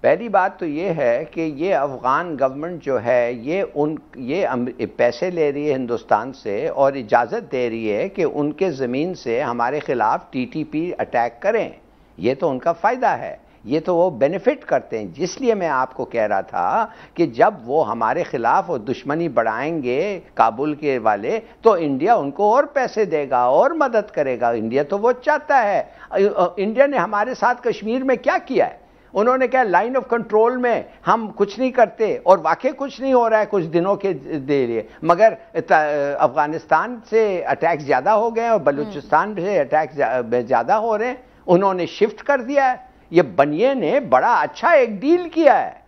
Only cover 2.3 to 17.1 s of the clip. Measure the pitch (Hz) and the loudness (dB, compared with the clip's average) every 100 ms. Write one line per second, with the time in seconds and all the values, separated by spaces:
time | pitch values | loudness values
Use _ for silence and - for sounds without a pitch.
2.3 | 143 135 135 165 175 139 127 113 123 120 | -2 -2 -2 -10 -10 -4 -2 2 2 0
3.3 | 123 120 185 196 147 151 156 - - 123 | -4 -6 -4 -4 -2 -2 -2 -12 -14 -6
4.3 | 165 165 127 123 - 113 - 120 - 185 | -2 -2 -2 -4 -4 -8 0 0 2 -4
5.3 | 175 147 139 147 135 123 117 - 107 123 | 0 0 0 -2 -2 -2 -6 0 0 0
6.3 | 127 110 101 151 - 139 139 110 120 120 | -10 -8 -4 -4 0 0 0 2 2 2
7.3 | 214 165 135 120 113 110 101 180 196 156 | -4 -6 -4 -2 -2 -2 -2 -2 -2 -2
8.3 | - 147 147 190 135 127 127 165 180 127 | 0 -4 -2 -4 -2 -4 -2 -4 -6 -4
9.3 | 117 139 120 120 147 - 127 110 160 - | -2 -2 -2 -2 -2 -4 0 0 0 -4
10.3 | 135 123 160 151 151 175 - - 123 120 | -8 -6 -6 -6 -4 -6 -6 -2 0 -2
11.3 | - 190 226 143 - _ _ _ - 95 | -2 -2 -2 -2 -10 _ _ _ -4 -2
12.3 | 139 170 127 170 170 202 254 233 143 107 | 0 -2 -2 -2 0 0 0 0 -2 -6
13.3 | 73 _ _ - 147 160 170 180 131 139 | -12 _ _ -4 -2 0 2 2 2 0
14.3 | 185 214 294 - 139 - 113 104 - 175 | 2 0 -2 -2 -2 -2 -8 -8 -6 -8
15.3 | - 254 214 170 135 127 - 127 120 107 | -2 -2 0 0 0 -2 -4 -6 -2 0
16.3 | 98 95 90 87 180 220 - - | 0 -2 -4 -2 0 -2 -8 -18